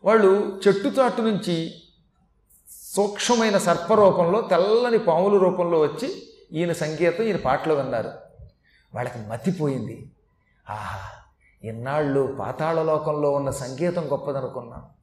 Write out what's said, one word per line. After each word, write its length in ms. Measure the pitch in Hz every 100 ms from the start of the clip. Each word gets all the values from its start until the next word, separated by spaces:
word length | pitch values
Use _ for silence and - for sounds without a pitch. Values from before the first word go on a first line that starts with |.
వాళ్ళు 280 | 185 220 196 202 208 -
చెట్టు 320 | 202 196 202
చాటు 320 | 208 247 -
నుంచి 340 | 226 208 - 165 165 - _ _ _ _ _ _ _ _ _ - -
సూక్ష్మమైన 680 | - 202 202 - 247 220 202
సర్పరూపంలో, 800 | 175 170 - 214 202 170 170 202
తెల్లని 540 | 226 175 190 220 247 226
పాముల 340 | - 160 196 202
రూపంలో 400 | 185 175 170 165
వచ్చి 280 | 151 151 277 - - - _
ఈయన 200 | 156 170
సంగీతం, 500 | 160 151 156 170 170
ఈయన 140 | 226 175
పాటలు 340 | 131 139 160
విన్నారు. 360 | 151 131 120 107 - - _ - _ _ _ _
వాళ్ళకి 260 | 107 123 120
మతిపోయింది. 760 | 107 113 - 180 151 131 117 117 139 _ _ _ _ _ -
ఆహా, 320 | 104 104 98 95 - _ _ _ _
ఇన్నాళ్ళు 600 | 110 110 123 147 147 139 131
పాతాళ 460 | 139 101 127 156 165
లోకంలో 460 | 160 156 156 147 147
ఉన్న 200 | 143 139
సంగీతం 500 | 127 127 131 175 175
గొప్పదనుకున్నాం 800 | 151 139 151 135 127 127 120 127 - _